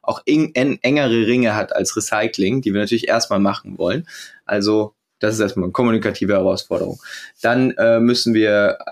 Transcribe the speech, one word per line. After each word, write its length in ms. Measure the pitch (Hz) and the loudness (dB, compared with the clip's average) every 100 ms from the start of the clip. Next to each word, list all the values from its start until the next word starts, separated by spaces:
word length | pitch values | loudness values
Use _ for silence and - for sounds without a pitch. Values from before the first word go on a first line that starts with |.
auch 180 | - - | -8 -4
eng-, 280 | - 151 156 | 0 0 2
en-, 240 | 123 139 - | 0 0 0
engere 440 | 123 147 135 117 110 | 0 0 2 2 2
Ringe 300 | 123 117 107 | 2 2 0
hat 180 | 98 | -2
als 220 | - 95 - | -4 -4 -4
Recycling, 640 | - 107 113 - 95 131 | -4 -2 -2 -2 -2 0
die 120 | 110 | 0
wir 100 | 98 | -2
natürlich 260 | 104 117 - | 0 -2 0
erstmal 320 | 113 - 101 | 0 0 0
machen 360 | 101 98 98 92 | 0 -2 -8 -4
wollen. 300 | 87 127 165 - - - | -2 -2 -6 -16 -20 -14
Also 500 | - 104 101 107 107 _ _ _ | -6 -2 0 0 -2 _ _ _
das 160 | 107 | -2
ist 60 | 110 | 0
erstmal 240 | 104 98 | -2 -2
eine 80 | 90 | -4
kommunikative 600 | 95 120 110 107 104 95 | 0 2 2 0 -2 0
Herausforderung. 680 | 98 95 95 - 90 92 - - - - - | 2 2 0 -2 -4 -4 -8 -14 -18 -18 -4
Dann, 300 | 113 123 127 | 0 2 0
äh, 260 | - 113 113 | 2 2 4
müssen 360 | 117 120 120 | 4 2 2
wir 440 | 110 107 104 101 - - | 2 4 4 2 0 -8